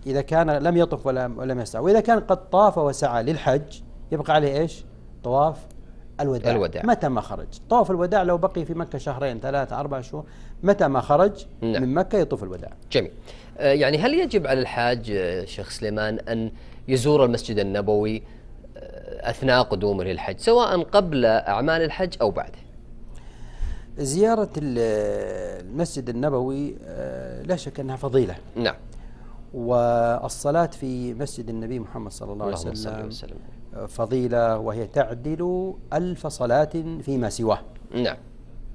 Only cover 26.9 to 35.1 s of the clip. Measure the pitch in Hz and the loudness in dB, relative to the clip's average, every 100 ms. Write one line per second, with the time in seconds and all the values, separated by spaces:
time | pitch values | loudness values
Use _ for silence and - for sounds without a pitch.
26.9 | 123 131 127 127 - 147 175 - 139 135 | -8 -8 -8 -10 -8 -2 -2 -4 -8 -8
27.9 | 131 139 131 104 85 - - 113 - - | -6 2 2 2 -2 -10 -2 -2 -2 -8
28.9 | - - - - - - 131 120 123 120 | -14 -14 -16 -16 -16 -12 -6 2 4 4
29.9 | 120 117 117 127 - 143 160 165 - 135 | 4 4 2 -2 -4 0 2 0 -2 -6
30.9 | 127 127 113 139 - 113 113 113 127 107 | -6 -6 -6 -6 -8 -6 -6 -4 -6 -6
31.9 | 120 107 - 107 104 101 95 110 107 107 | -10 -10 -10 -10 -6 -4 -4 -6 -6 -8
32.9 | 110 107 - - - - - - 110 104 | -8 -8 -10 -12 -14 -14 -16 -14 -12 -8
33.9 | - 113 131 123 120 117 110 110 107 107 | -4 0 0 2 4 4 2 -2 -4 -2
34.9 | 147 135 | 0 0